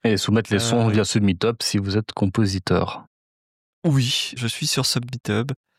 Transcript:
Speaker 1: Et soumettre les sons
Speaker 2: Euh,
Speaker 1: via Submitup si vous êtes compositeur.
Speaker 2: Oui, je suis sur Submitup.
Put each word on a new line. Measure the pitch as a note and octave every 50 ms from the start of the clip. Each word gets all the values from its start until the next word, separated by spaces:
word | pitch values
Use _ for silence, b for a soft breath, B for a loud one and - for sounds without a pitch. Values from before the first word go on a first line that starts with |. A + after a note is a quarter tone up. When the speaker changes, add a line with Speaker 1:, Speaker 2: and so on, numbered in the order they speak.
| -
Speaker 1:
Et | A#2 G#2+ F#2
soumettre | - - G#2 A2+ G#2+ -
les | G#2 G2
sons | A2+ A#2 A2+ A#2+ A2+ A2+
Speaker 2:
Euh, |
Speaker 1:
via | G#2 G#2+ G2+
Submitup | - - A#2 G2+ G2+ F2+ F2+ - A2+ A#2 -
si | - - - G#2
vous | G2 G2 F#2+ A2
êtes | A2 - -
compositeur. | - G2 F#2+ F#2+ A#2 A2 G2 G2 F#2+ - - F2+ F2 F2 - - - - - _ _ _ _ _ _ _ _ _ _ _ _ _ _ -
Speaker 2:
Oui, | E3+ C#3 C3+ B2 B2 - - - - -
je | B2 B2 A2+
suis | - - D#3 D3
sur | - C#3 C3
Submitup. | - - B2 B2 B2 B2+ A#2+ - - G#2 G#2+ A#2+ C#3 C3+ - _ _ _